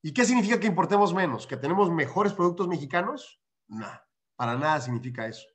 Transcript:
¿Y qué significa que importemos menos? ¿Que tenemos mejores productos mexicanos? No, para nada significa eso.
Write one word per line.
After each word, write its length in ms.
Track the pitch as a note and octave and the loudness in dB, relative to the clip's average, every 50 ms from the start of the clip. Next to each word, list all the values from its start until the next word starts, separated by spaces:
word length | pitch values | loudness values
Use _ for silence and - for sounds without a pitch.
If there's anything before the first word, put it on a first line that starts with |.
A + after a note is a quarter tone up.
| - | -10
¿Y 100 | D#3 C#3 | -4 2
qué 120 | B3 A#3+ | 2 4
significa 340 | G#3 B3+ B3 G3+ G3+ A#3+ G3+ | 4 4 4 4 4 2 2
que 60 | F#3+ | 2
importemos 480 | A3 F3+ E3+ F3+ - G3+ G3+ G#3 F#3 F3 | 2 2 2 2 4 4 4 4 4 4
menos? 320 | F#3+ F#3 D#3 A#2+ G#2 - | 0 0 0 -2 -4 -6
¿Que 120 | - C#3 | -8 -8
tenemos 340 | B2 B2+ C#3+ F3+ G3 G3+ F3 | -6 -2 0 2 2 2 2
mejores 420 | E3+ D#3+ C#3 B2 - F#3 G#3 G3+ - | 2 0 0 0 0 0 0 0 2
productos 340 | - F3 F3 F3 F3 F#3+ | 2 0 0 0 0 -2
mexicanos? 720 | F3 F3 D3+ C#3+ C3+ F3 F3 F#3 A3 D4 C4+ - - - _ _ _ _ _ _ | -2 -2 -4 -6 -2 -2 -2 -2 -2 -6 -10 -14 -20 -20 _ _ _ _ _ _
No, 200 | _ A2 A2 G#2+ G2+ - - _ _ _ _ _ _ _ | _ -14 -12 -12 -12 -14 -18 _ _ _ _ _ _ _
para 200 | - B2 A#2 A#2+ | -6 -4 -2 -2
nada 240 | B2 C#3+ D#3 D#3 D3 | 0 0 0 0 0
significa 460 | B2 B2+ B2 A#2 B2 C3 B2+ B2+ A2+ | -2 -4 -6 -6 -6 -8 -8 -8 -8
eso. 180 | A2 G#2+ - - _ | -8 -10 -12 -20 _